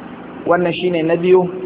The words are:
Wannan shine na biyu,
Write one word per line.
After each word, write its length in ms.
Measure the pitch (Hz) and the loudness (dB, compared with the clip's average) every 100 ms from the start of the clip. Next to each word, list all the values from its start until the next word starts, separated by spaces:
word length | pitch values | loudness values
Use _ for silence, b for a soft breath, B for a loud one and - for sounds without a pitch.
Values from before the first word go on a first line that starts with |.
| - - - - - | -16 -16 -16 -10 0
Wannan 260 | 175 175 | 2 2
shine 300 | 170 180 175 160 | 0 -2 0 0
na 80 | 170 | 0
biyu, 260 | 180 185 180 - | 4 4 4 -4